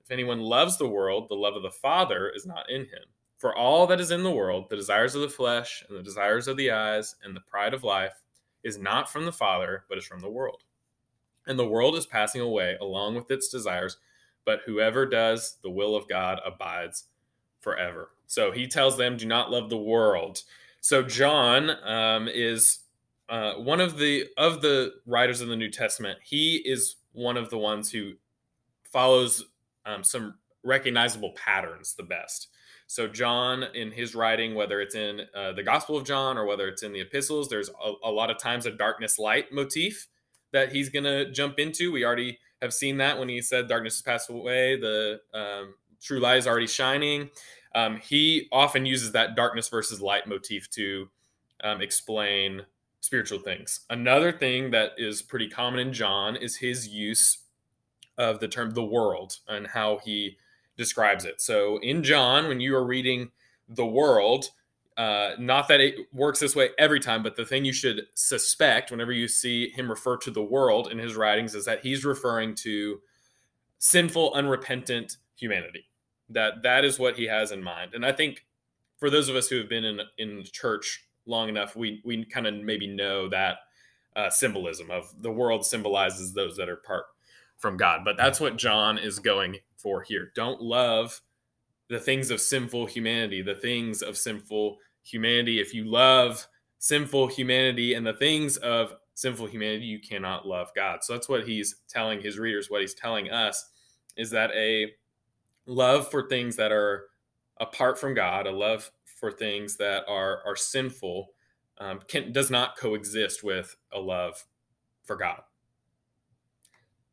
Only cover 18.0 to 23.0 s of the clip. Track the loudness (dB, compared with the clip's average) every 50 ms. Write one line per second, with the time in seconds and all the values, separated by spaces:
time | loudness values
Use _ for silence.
18 | -14 -16 _ _ _ -4 0 2 2 2 0 0 -2 -2 2 4 4 4 4 4
19 | 2 0 -2 -2 -2 0 0 0 0 0 -2 -4 -4 -4 -4 -4 0 2 4 6
20 | 6 6 6 4 2 -2 -6 -8 -10 -12 -16 -20 -20 -20 -8 _ 0 4 4 4
21 | 4 2 2 4 6 6 6 6 6 6 6 6 6 4 0 -2 -4 -4 -2 0
22 | 2 2 2 2 0 -2 -2 0 0 0 4 6 6 6 6 4 -2 _ _ _